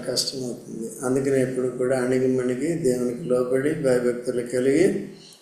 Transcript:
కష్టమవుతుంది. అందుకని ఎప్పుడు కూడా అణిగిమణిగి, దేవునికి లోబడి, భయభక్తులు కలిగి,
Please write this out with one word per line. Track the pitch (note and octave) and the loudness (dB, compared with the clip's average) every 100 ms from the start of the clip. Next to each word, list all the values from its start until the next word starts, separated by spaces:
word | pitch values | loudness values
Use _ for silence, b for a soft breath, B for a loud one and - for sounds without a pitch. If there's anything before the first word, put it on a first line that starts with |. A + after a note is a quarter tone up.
| B2 | -2
కష్టమవుతుంది. | A#2+ - C3+ B2 A2 - A2+ A2+ - | -2 -2 -4 -6 -8 -10 -10 -10 -4
అందుకని | B2+ C3+ C#3 C3+ | 0 2 2 2
ఎప్పుడు | B2+ B2+ B2+ | 2 0 -2
కూడా | B2 B2+ C3 | 0 0 0
అణిగిమణిగి, | B2 B2+ C3 B2+ B2+ B2+ D3+ | 2 2 2 2 0 0 -2
దేవునికి | E3 C3 B2 B2 A#2 | 0 0 0 -2 -2
లోబడి, | A#2+ B2 B2 C3 D3 | 0 0 2 0 0
భయభక్తులు | D#3+ C#3 B2 A#2+ A#2+ C3 B2 | 0 2 2 2 -2 -2 -4
కలిగి, | A#2 B2+ C3 D3 G3 - - B B B | -2 0 4 4 4 2 -6 B B B